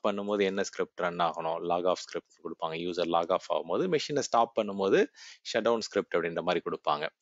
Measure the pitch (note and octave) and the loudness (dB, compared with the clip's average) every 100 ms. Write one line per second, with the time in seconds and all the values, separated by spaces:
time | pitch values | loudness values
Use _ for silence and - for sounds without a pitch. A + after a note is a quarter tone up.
0 | A2 G2+ G2+ G#2 G2 G2 G2 - F2+ - | -2 -2 0 2 2 0 -2 -4 -6 -4
1 | F2+ F2 E2+ D#2+ E2 E2 E2+ F2 F2+ E2+ | -4 0 0 0 -4 -2 0 0 2 0
2 | - F2 - _ E2 D#2+ E2 D#2+ F2 F2 | -2 -10 -10 _ -14 -6 -4 -4 -4 -2
3 | E2+ E2+ E2+ F2+ - D#2+ D#2+ F#2+ F#3 D#3 | 2 2 2 0 0 -4 -2 -2 0 0
4 | - D3 A#2+ A#2+ A#2 - G#2+ G2 G2 D3 | -2 -4 0 2 2 0 -2 0 4 4
5 | C4+ - - - - A#2 A2 A#2 G#2 - | 2 -2 -20 -16 -4 0 2 2 0 -2
6 | F#2 F2+ E2+ E2+ E2 F2 E2+ D#2+ - D2 | 0 0 0 -2 0 0 -2 -2 0 0
7 | D#2 - | -2 -8